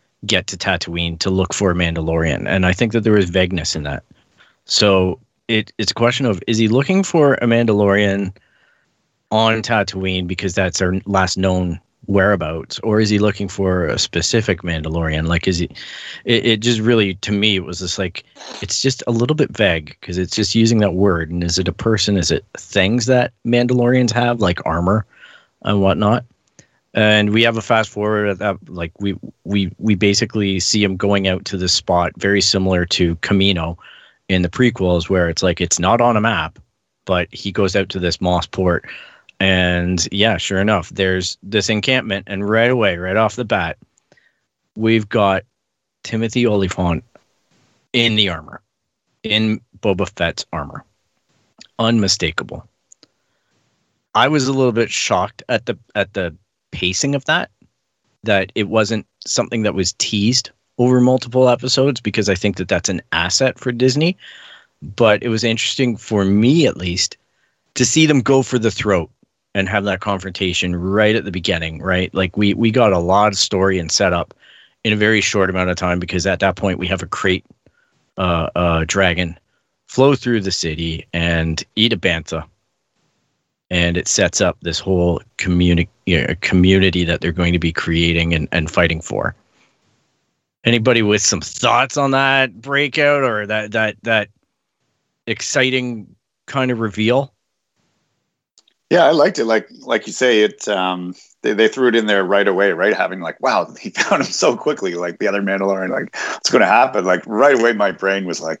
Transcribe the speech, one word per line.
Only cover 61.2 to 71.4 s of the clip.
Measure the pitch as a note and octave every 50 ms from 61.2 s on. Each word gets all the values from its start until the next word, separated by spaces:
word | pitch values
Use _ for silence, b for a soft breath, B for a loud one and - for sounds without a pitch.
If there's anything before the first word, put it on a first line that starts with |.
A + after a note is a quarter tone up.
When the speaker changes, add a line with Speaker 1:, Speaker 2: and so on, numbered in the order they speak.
| - A#2+ A#2 B2+ C3 B2
Speaker 1:
episodes, | B2 A#2 A#2+ C3 - - C3 C#3+ C3+ -
because | - G#2 G2 - G#2 F#2+
I | F#2+
think | F2 - G#2+ F#2+
that | - F#2 E2+
that's | F#2+ F2 - A2
an | F#2+ E2+ - _ -
asset | E2 E2+ F#2 - - C3+ C3 - -
for | - C3 A#2+
Disney. | A#2 B2+ C3 B2 C#3+ D#3 F3 F#3+ B B B B B B B B B B B B _ -
But | - G2 - A#2+ A2 G#2 G2+ -
it | A#2+
was | A2+ A2 A2
interesting | A#2 A2+ A2+ - - - - C3+ B2 A2+
for | G2 - - A2+ G#2 G2
me, | F#2+ G2 G#2 A2 B2 D3 E3+ D3+
at | A2 -
least, | - F2+ F2+ F2 F2+ - - - - _ _ _ _ _ _ _ _ _ _ _
to | - B2+
see | A#2 - D#3+ D#3+
them | D3+ D3+ C3+
go | A2 C3 C3+ C3+ B2+
for | - - A#2+
the | A2 A2+
throat | - - - G#2+ G2 F2 D#2+ - _ _ _ _ _ _ _ _ -
and | G2 F#2+ F#2
have | G2 G#2+ G2
that | G2+ F#2+ F#2+
confrontation | - G#2+ G2+ F#2 F2 F#2+ F2 - G2 F#2 F2 - - F2+ F2
right | F2 F2 F#2+ G2 G#2 G#2+ G#2+ A2
at | A2+ D2
the | G2+
beginning, | F2 F#2